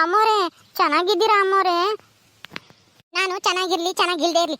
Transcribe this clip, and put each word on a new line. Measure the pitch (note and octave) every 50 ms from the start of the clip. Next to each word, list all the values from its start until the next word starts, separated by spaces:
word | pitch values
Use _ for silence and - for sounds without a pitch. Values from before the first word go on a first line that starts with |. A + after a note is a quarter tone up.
ಅಮ್ಮೋರೆ, | D#4+ E4+ F4+ G#4+ A4 A4+ G#4+ G#4 F#4 E4
ಚೆನ್ನಾಗಿದ್ದೀರಾ | - _ _ _ - - F#4 D#4 D4 D#4+ F4+ F4+ G#4+ F4 G#4+ A4 G#4+ G4+
ಅಮ್ಮೋರೆ? | G4 F#4+ F#4+ G4 F#4+ F#4 F4 E4+ F4+ G4+ G#4+ - - _ _ _ _ _ _ _ - - - - - - - _ _ _ _ _ _ _ -
ನಾನು | F4 F#4+ F#4 F4+ G4
ಚೆನ್ನಾಗಿರ್ಲಿ, | - F#4+ F4 F#4 F#4 F4 F4+ F4 E4+ F4+ F#4
ಚೆನ್ನಾಗಿಲ್ದೇ | - F#4+ F4 F4+ D#4+ C#4+ E4+ D#4+ E4 E4+
ಇರ್ಲಿ, | D#4 D#4